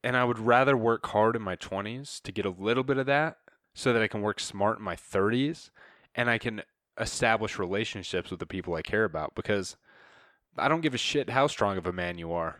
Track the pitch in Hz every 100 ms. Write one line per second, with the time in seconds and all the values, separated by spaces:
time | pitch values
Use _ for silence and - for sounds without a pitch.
0 | 123 123 123 113 110 120 131 131 117 113
1 | - 104 110 117 101 90 - 95 104 123
2 | 143 - - 98 98 90 101 123 131 135
3 | 131 143 160 - _ _ _ - 131 113
4 | 107 107 104 - - 98 101 110 110 117
5 | - 98 101 123 143 165 - _ - _
6 | _ - 120 117 120 107 - _ _ -
7 | 110 - 117 110 110 - 90 98 110 98
8 | - 90 - 90 87 95 90 82 - 107
9 | 107 78 76 - - 101 92 - _ -
10 | - - - _ _ - - 165 160 123
11 | - 147 139 127 147 - 104 95 87 90
12 | 87 87 82 85 82